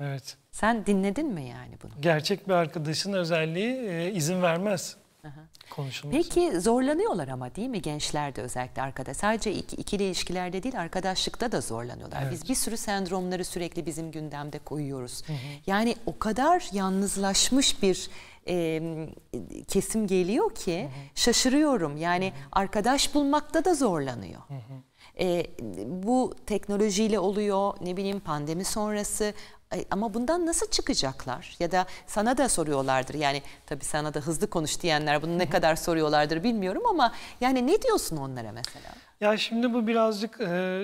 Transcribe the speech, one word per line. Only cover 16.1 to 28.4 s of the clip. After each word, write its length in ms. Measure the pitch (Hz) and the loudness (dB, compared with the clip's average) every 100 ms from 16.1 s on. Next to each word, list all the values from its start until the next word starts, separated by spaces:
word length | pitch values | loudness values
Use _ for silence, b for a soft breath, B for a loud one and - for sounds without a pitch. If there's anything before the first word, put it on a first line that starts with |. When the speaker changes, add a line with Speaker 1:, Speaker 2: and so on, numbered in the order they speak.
| - | -2
Speaker 2:
kadar 500 | 214 220 294 349 - | -2 2 4 4 2
yalnızlaşmış 1120 | 196 190 190 196 196 196 196 - 262 - - | -2 0 2 0 0 2 4 4 4 4 4
bir 260 | 196 180 - B B B - | 4 2 -2 B B B -4
e, 340 | 180 165 160 165 160 156 - - 120 85 57 - | 0 0 0 -2 -6 -8 -12 -10 -10 -10 -10 -2
kesim 400 | 196 - 220 202 | 0 0 0 2
geliyor 480 | 185 180 262 427 - | 2 4 2 0 -2
ki 260 | 190 165 | -4 -4
Speaker 1:
Hı 40 | - | -4
hı. 40 | 135 139 B | -10 -8 B
Speaker 2:
şaşırıyorum. 840 | 240 226 254 285 302 240 156 151 | 4 4 4 6 4 4 0 0
Yani 280 | 170 180 190 | 0 2 0
Speaker 1:
Hı 40 | |
hı. 200 | - - | -4 -2
Speaker 2:
arkadaş 640 | 190 196 214 220 269 - 294 | 0 0 2 2 2 2 2
bulmakta 500 | 277 294 - 320 - | 4 2 2 2 4
da 80 | 294 | 4
zorlanıyor. 640 | 247 165 135 117 90 - - | 4 2 -2 -4 -10 -14 -14
Speaker 1:
Hı 60 | |
hı. 680 | 135 113 131 - _ - - 180 | -14 -12 -16 -18 _ -10 -2 0
Speaker 2:
E, 200 | 175 - - 110 90 113 | 2 -2 -6 -8 -8 -8
bu 460 | 185 196 254 240 - - | -4 2 2 2 -2 -4
teknolojiyle 760 | 202 - 202 214 190 220 214 | -2 0 2 2 4 2 2
oluyor, 540 | 190 202 208 196 202 - | 2 2 2 2 0 -2
ne 160 | 180 185 | -4 -4
bileyim, 220 | 196 202 | -2 -2
pandemi 440 | 170 147 | -2 -4